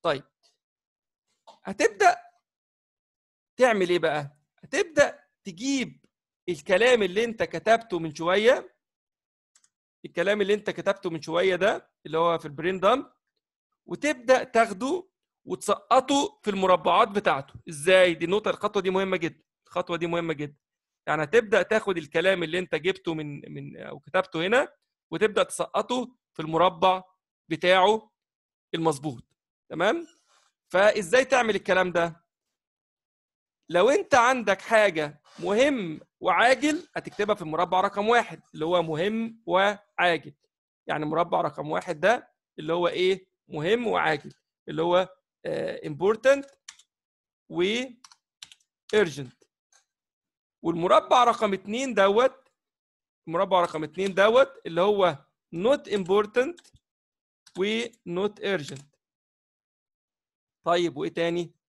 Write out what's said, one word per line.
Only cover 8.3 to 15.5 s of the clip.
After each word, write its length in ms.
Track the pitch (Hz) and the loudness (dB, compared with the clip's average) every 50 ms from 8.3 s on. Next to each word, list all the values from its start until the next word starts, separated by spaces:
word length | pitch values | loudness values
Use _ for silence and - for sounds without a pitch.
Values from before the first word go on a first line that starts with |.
| 185 202 214 226 269 359 370 - _ _ _ _ _ _ _ _ _ _ _ _ _ _ _ _ _ _ _ _ _ _ _ _ _ _ _ | 0 4 4 4 4 4 0 -12 _ _ _ _ _ _ _ _ _ _ _ _ _ _ _ _ _ _ _ _ _ _ _ _ _ _ _
الكلام 360 | - _ - 170 196 208 208 | -12 _ -4 0 0 0 0
اللي 140 | 202 190 208 | 2 0 0
أنت 160 | 208 208 - | -2 -2 -8
كتبته 400 | 170 170 160 196 196 196 - 185 | -8 -6 -4 -4 -4 -4 -4 -8
من 120 | 165 160 156 | -8 -8 -8
شوية 340 | - 160 170 185 190 180 | -4 -2 0 2 2 0
ده 340 | 170 180 208 254 339 _ _ _ _ _ | 2 0 0 0 -2 _ _ _ _ _
اللي 120 | - 147 160 | -6 -2 0
هو 200 | 165 170 170 160 | 0 0 0 -2
في 60 | 160 | -4
البرين 360 | 151 147 135 156 180 190 185 | -10 -12 -6 -4 -4 -4 0
دامب، 320 | 175 196 240 277 - - _ _ _ _ _ _ _ _ _ _ _ _ _ _ _ | 2 2 2 2 -2 -10 _ _ _ _ _ _ _ _ _ _ _ _ _ _ _
وتبدأ 580 | - 175 170 - 294 302 254 240 226 262 247 - | -14 -12 -4 -4 -4 -4 -4 2 2 2 2 2
تاخده 640 | 254 - 226 233 208 202 185 226 269 330 359 - _ _ _ _ _ _ _ _ | 0 0 0 0 0 -2 -8 -6 -4 -4 -6 -8 _ _ _ _ _ _ _ _
وتسقطه 960 | 131 | -12